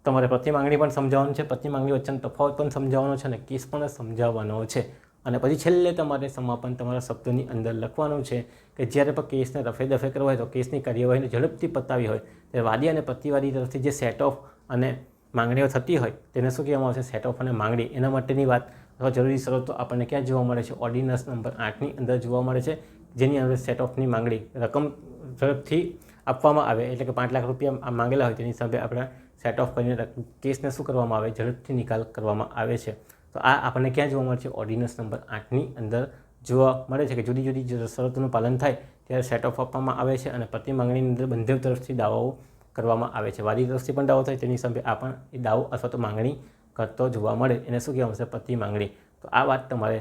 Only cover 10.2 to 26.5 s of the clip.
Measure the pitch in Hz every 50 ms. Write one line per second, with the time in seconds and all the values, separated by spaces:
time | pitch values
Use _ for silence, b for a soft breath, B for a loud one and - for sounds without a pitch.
10.2 | 139 139 131 117 117 117 - 127 127 127 151 139 135 131 117 123 123 127 127 135
11.2 | 135 120 117 120 143 160 117 - 165 165 165 - - - 135 123 120 107 107 113
12.2 | - - - - - _ - 123 117 113 110 117 143 165 160 156 147 - 123 -
13.2 | - 147 139 139 139 139 131 135 127 127 - 135 127 143 139 - 131 117 113 -
14.2 | 143 143 135 - B B B B B - 127 123 127 131 127 127 - - _ _
15.2 | _ _ - 120 117 117 123 131 139 135 - 131 123 - 175 147 120 120 - -
16.2 | - _ - 131 123 131 127 156 147 139 143 135 135 127 120 131 123 - - 107
17.2 | - 127 123 - 131 131 120 107 107 110 117 117 113 - - 127 127 135 135 131
18.2 | 127 131 135 135 139 127 123 120 - - - - - - - - 127 131 123 127
19.2 | 127 135 139 131 135 127 127 127 127 139 - - 123 - 123 123 120 120 143 139
20.2 | 131 123 131 127 123 123 123 120 113 - - - 120 120 123 127 131 131 127 123
21.2 | 127 139 123 117 110 117 - - 117 107 107 - 139 143 139 - 127 120 127 123
22.2 | 117 117 123 123 127 127 131 127 127 156 156 B B B B B B - - 120
23.2 | 131 135 143 139 131 127 131 123 - - 123 123 127 123 - 135 131 131 120 113
24.2 | 117 117 113 110 110 - - 131 117 - - 143 151 147 143 - - - - -
25.2 | - 131 127 - 135 139 143 131 - - 156 165 180 - - B B B B B
26.2 | B - 127 - - 151